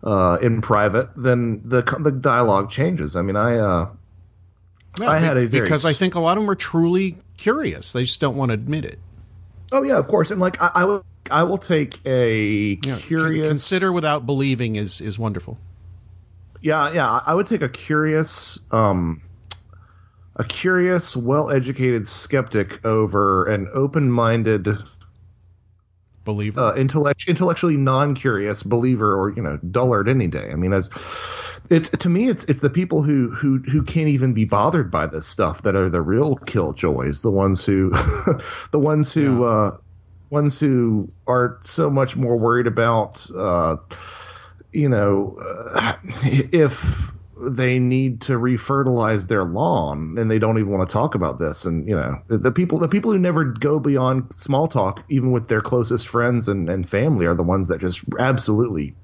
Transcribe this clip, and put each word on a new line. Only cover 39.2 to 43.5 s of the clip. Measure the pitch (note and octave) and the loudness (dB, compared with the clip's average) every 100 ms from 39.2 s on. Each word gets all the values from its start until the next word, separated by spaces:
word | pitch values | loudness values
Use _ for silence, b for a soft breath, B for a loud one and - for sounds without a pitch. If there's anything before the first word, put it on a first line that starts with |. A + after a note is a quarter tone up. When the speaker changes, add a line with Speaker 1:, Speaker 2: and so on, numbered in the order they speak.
| C#3+ B2 | 2 2
Speaker 2:
Yeah. | B2 | 2
Speaker 1:
uh, | A2 G#2 - - - _ - - | 2 0 -2 -18 -20 _ -20 -4
ones | D3 D3 C3+ | 0 0 2
who | D3+ C3 A#2 G#2+ F#2 - - | 2 2 2 0 -2 -10 0
are | B2 B2 A#2 | 2 2 -2
so | - - D3+ | -10 -2 0
much | C#3 C3 - | 2 0 -2
more | B2+ A#2+ | 0 2
worried | A2+ A#2+ A#2+ | 2 2 2
about, | G#2 A#2 A#2 G2+ - - | 2 2 2 0 -6 -14
uh, | F2+ G2 | -6 0